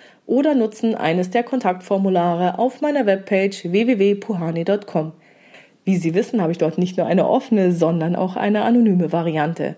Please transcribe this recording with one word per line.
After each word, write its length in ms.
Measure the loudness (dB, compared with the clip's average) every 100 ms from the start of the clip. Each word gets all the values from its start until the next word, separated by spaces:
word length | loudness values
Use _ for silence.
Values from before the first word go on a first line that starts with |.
| -20 _ -2
oder 300 | 0 2 2
nutzen 400 | 0 -2 -2 0
eines 340 | 0 0 0
der 140 | -2
Kontaktformulare 1160 | -2 -2 -2 -2 -2 0 2 2 2 0 0 0
auf 220 | -2 -2
meiner 240 | -2 0 2
Webpage 600 | 0 0 0 0 -4 -2
w 220 | 0 2
w 120 | 2
w 160 | 2 0
puhani 500 | -2 -4 -4 -4 -2
dot 220 | -2 -2
com. 240 | -4 -4 -8 _ _ -20 -20 -20 _ -2
Wie 120 | 0
Sie 180 | 2 0
wissen, 260 | 0 0
habe 100 | -2
ich 60 | 0
dort 220 | 0 0
nicht 180 | -2 -2
nur 80 | 0
eine 220 | 2 2
offene, 440 | 2 2 2 2
sondern 440 | 2 2 0 -2 -2
auch 200 | -2 -2
eine 280 | -2 0
anonyme 480 | 2 4 4 2 2
Variante. 640 | 0 -2 0 -2 -2 -6